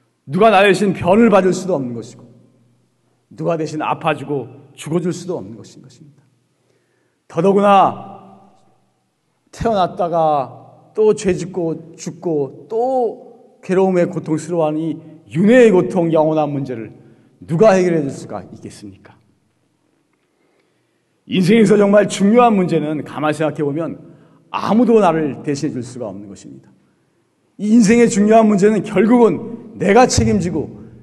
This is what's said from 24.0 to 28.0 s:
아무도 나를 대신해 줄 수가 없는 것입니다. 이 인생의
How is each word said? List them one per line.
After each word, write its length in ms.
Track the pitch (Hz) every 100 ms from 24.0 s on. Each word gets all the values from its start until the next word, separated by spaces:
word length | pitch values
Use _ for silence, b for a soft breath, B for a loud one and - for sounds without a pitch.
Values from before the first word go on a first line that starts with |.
| - B B B _
아무도 480 | 202 110 214 247 226
나를 440 | 180 160 151 117
대신해 300 | 151 143 147
줄 100 | 127
수가 240 | 117 120 110
없는 200 | 95 101
것입니다. 420 | 98 113 131 _ _ _ _ _ _ _ _ _ -
이 120 | 208
인생의 400 | 233 202 240